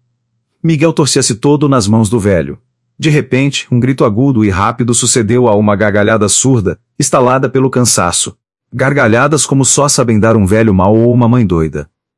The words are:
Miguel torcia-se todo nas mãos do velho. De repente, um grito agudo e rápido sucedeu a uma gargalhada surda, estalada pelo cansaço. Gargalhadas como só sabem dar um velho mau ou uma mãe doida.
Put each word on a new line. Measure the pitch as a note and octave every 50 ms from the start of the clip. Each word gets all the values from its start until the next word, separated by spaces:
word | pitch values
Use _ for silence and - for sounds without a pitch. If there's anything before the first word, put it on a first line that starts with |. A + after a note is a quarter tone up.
| _ _ _ _ _ _ _ _ _ _ _ _
Miguel | - E3 D#3+ C3 D#3 E3
torcia-se | D3+ - D3+ C3 - C#3 B2 - A#2
todo | G#2 - C#3+ D3 C#3+ D3 C3+
nas | C3+ B2 F#2+ G2+
mãos | A2+ A#2 A2 F#2
do | A#2 A#2
velho. | F#2 G#2 F#2+ E2 C#2+ C#2 C#2+ - _ _ _ _ _ _ _
De | - C#3+ D#3
repente, | D3+ D3 - - B2+ C3 C#3 C#3+ C#3 - - -
um | B2+ A#2+
grito | A2+ B2+ C3+ C3 D3+
agudo | A#2 G2+ A2 C3+ C#3+ B2 G#2+ G#2+
e | G2+
rápido | F2+ F#2 G2+ A2+ A#2+ - A#2+ A#2+ A#2+
sucedeu | - - A2+ - B2+ A2 G2 B2 B2 B2 A#2
a | G#2
uma | G2+ G#2+ G#2 G#2
gargalhada | F#2+ A2 G#2 G2 G#2+ G2+ G#2+ A2+ G2+ G#2 G2
surda, | - - - C3+ C3 A#2 F2+ F#2 D#2+ - _ _ _
estalada | - D3 - - C#3+ B2+ B2 B2+ C3+ C#3 A#2+
pelo | B2 C3+ C3 C3
cansaço. | C3 B2+ A#2+ G#2+ - A2 F2+ F2 - - - - - _ _ _ _ _ _ _
Gargalhadas | A#2+ A#2+ C3 C3+ C#3+ C#3+ C3 G#2+ G#2+ A#2+ C#3 D3+ D#3+ C#3 -
como | - C#3+ C3+ C3
só | - - C#3+ C#3 C#3+
sabem | - - B2 A#2 A2 G#2
dar | G2+ A2+ A2
um | A2 G2
velho | F#2 G#2 A2 A2+ A2
mau | F#2 F#2 F2+ G2+ A2
ou | A2+ A#2 A#2+
uma | A#2+ B2+ A#2+ A2+
mãe | B2 B2 A2+
doida. | F2+ F2+ E2 D#2+ D2+ C#2+ D2+ D2 - _ _ _ _ _